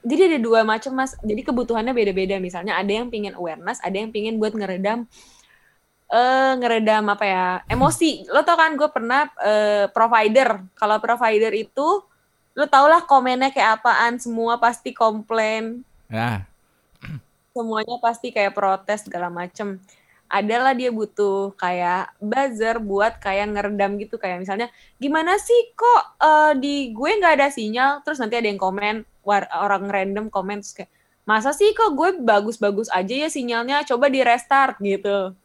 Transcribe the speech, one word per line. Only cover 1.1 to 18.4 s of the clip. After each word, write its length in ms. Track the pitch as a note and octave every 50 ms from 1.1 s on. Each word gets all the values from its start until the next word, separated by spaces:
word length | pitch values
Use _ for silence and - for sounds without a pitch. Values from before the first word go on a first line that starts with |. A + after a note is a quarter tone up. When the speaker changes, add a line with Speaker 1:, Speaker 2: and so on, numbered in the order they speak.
| - -
Speaker 1:
Jadi 200 | - G#3+ G#3+ A3 C4
kebutuhannya 500 | D#4 B3+ B3 A#3+ A#3 A#3 A3 A3 B3 C4
beda-beda. 440 | A#3+ G#3+ G3+ F#3 F#3+ F#3+ F#3+ G3
Misalnya 360 | F#3+ F#3 F3+ F3+ F3 F3 G#3+ F3+
ada 160 | F3 G3 G3+
yang 200 | G3+ A3 B3 A#3+
pingin 240 | A#3 G#3+ G#3 G3 -
awareness, 440 | - F3+ E3 D#3 D#3 E3+ G3 A#3+ -
ada 120 | - - G3
yang 160 | G3 A3 A3
pingin 280 | A3 G#3+ G#3 A3 A3+
buat 160 | A3 G#3+ G#3+ G#3+
ngeredam, 520 | A3 G3+ F#3+ F#3 F3+ F#3+ G3+ A3+ A#3+ A#3 _ _ - - _ _ _ _ _ _ _ _ _ _ _ _ _ _ _ _ _
eh, 420 | - A3+ B3 B3+ C4 C4 C4+ C4+ C4
ngeredam 480 | B3+ B3 A#3 A3+ A3+ A3 G#3+ G#3+ G#3+ G#3+ G#3
apa 160 | G3+ G3+ G#3+
ya, 200 | G3 F#3+ F#3 F#3 F3+ F#3 F3+ - -
emosi. 560 | A3 B3 C4+ D4+ D4+ - E4 D#4 C4 - -
Speaker 2:
<laughs> 80 | - F#3
Speaker 1:
Lo 80 | C#4+
tau 160 | D4+ F4 E4+
kan 160 | E4 D#4+ D#4+ D#4
gue 160 | C4+ D4 D4+
pernah, 400 | - B3+ A3+ A#3 B3+ C#4 D4+ C#4+ _
eh, 480 | - - G#3 G#3+ G#3+ G#3+ G#3 G#3 G#3 G3+
provider. 760 | G3 _ A3 A3+ A#3 A#3+ A3 G#3+ G#3+ A3 C4+ C4 - G#3+ G3 F#3 - _
Kalau 240 | _ A3 G#3 G#3+
provider 560 | G#3+ - - A#3 A#3+ B3 A3 A3 G#3 A3+ A3 G3
itu, 480 | A3 G#3+ _ _ C4 C#4+ D#4+ G4+ G4+ _ _ _ _ _ _ _ _ _ _ _
lo 100 | - D4
tau 220 | C#4+ - C4+ C#4
lah 160 | D4 D#4+ F4 E4
komennya 480 | - C#4+ C4+ B3 B3+ B3+ B3+ C4 C#4
kayak 300 | C4+ C4+ G3+ A3 A3 A3+
apaan, 360 | - A#3+ - - A#3 A#3 A#3+
semua 400 | B3 - A#3+ A3+ A3+ A3+ A3+ A#3+
pasti 320 | A#3+ A#3 A#3 A#3 - _ C4
komplain. 920 | A3+ - A#3 A3 G#3+ A3 G#3+ _ A3+ A3+ A3 G#3+ A3 A3 A3 A3+ A#3 B3 B3+ _ _ _ _ _
Speaker 2:
Nah. 320 | A2 A2 A#2 A#2+ A2+ F#2+ F#2+ _ _ _ _ _ _ _ _ _ _ _ - - D#3 C3+ _ _ _ _ _ _
Speaker 1:
Semuanya 460 | _ B3 A3+ A3+ A3 G#3+ A3 A3 A#3+
pasti 320 | A#3+ - A#3 A#3 A3+ - B3
kayak 220 | - A3